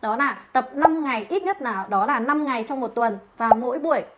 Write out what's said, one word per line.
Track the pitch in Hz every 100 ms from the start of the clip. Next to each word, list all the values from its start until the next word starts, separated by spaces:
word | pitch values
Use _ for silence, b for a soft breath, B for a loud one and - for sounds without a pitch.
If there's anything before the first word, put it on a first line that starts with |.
đó | 220 226
là | 285 - -
tập | 262 254
năm | 277 330 320
ngày, | 294 233 202
ít | 370
nhất | 381 392
là | 262 202 190
đó | 202 214
là | 254
năm | 233 294
ngày | 294 247 220
trong | 269
một | 233
tuần | 233 233 202 - _
và | 226
mỗi | 220 247 302
buổi | 285 285 -